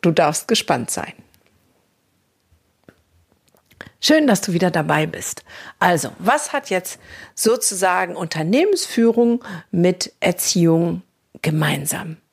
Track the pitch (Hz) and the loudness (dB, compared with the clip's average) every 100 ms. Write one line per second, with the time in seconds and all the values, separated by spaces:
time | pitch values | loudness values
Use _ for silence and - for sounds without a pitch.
0 | 170 160 151 160 - 226 - 127 - - | 2 2 2 0 -2 -2 0 -4 -2 -8
1 | - - - _ _ _ _ _ _ _ | -8 -14 -20 _ _ _ _ _ _ _
2 | _ _ _ _ _ _ _ _ _ _ | _ _ _ _ _ _ _ _ _ _
3 | _ _ _ _ _ _ _ _ - _ | _ _ _ _ _ _ _ _ -20 _
4 | - 311 294 196 - 170 180 170 156 156 | 2 4 4 2 2 0 0 0 0 0
5 | 160 - - - - - - - 180 170 | 0 -6 -10 -12 -16 -20 -20 -2 0 2
6 | 123 - 185 277 - 285 - 185 185 - | -2 -4 0 0 0 -6 -4 -4 -4 -16
7 | - - - - - 233 - 190 185 180 | -18 -20 -20 -2 0 0 -2 0 0 0
8 | 185 175 175 160 160 233 381 381 - - | -2 -4 -6 -4 0 2 2 0 -2 2
9 | 226 226 233 233 - 180 - 175 175 180 | 2 4 2 2 -4 -16 -6 2 2 2
10 | - _ 190 180 - 185 170 165 170 170 | -6 _ -2 -2 -2 2 4 4 2 -4
11 | - _ _ - - 156 156 143 143 - | -10 _ _ -6 -2 0 0 -2 -4 -8
12 | - 160 _ | -8 -14 _